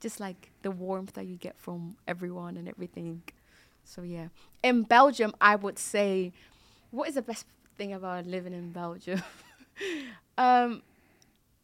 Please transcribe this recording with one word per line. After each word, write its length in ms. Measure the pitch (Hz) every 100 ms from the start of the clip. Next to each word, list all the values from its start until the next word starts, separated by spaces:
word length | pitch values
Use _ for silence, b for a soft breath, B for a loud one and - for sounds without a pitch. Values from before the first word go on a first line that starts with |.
just, 200 | 226 -
like, 300 | 196 180 - _
the 80 | 196
warmth 440 | 180 185 190 190
that 120 | 196 185
you 100 | 180
get 220 | 180 -
from 380 | - 175 170 - -
everyone 500 | 175 180 180 175 175
and 120 | 170
everything. 540 | - 175 - 170 170 - - b b b b -
So, 160 | -
yeah. 260 | 175 170 165 b b -
In 200 | 254 240
Belgium, 500 | 208 233 277 240 214 -
I 140 | 208 208
would 220 | 202 -
say, 540 | - 208 202 190 180 B B B B B _
what 180 | 233 311
is 60 |
the 80 | 269
best 240 | 226 214 - _ _ -
thing 140 | 202
about 320 | 190 185 180 175
living 260 | 185 180
in 200 | 180 175
Belgium? 500 | 175 175 170 - 185 -
<laughs> 60 | - - - - B 392 311 262 202 _ -
Um, 440 | 254 247 240 220 - b b b b b _ _